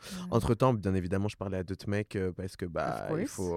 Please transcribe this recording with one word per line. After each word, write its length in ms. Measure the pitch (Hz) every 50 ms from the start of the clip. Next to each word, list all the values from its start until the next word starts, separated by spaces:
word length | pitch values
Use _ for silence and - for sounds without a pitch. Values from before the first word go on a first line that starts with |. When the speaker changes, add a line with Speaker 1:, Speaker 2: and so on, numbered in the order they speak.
| - -
Speaker 1:
Ouais. 60 | 196 180 180 180
Speaker 2:
Entre-temps, 420 | - 113 - - 117 - 131 131 123
bien 200 | 107 90 98 95
évidemment, 320 | 95 87 90 98 98 101
je 100 | 104 -
parlais 200 | - 98 98 92 92
à 60 | 90
d'autres 260 | 85 98 - - 104
mecs, 240 | 101 104 104 - -
euh, 160 | 101 92 92
parce 240 | 87 - 92 95 -
que, 100 | - 95
bah, 440 | 87 78 80 73 64 60 53 50 50
Speaker 1:
Of 80 | 156 165
Speaker 2:
il 60 | 220
Speaker 1:
course. 80 | 294
Speaker 2:
faut, 220 | - - 92 90 85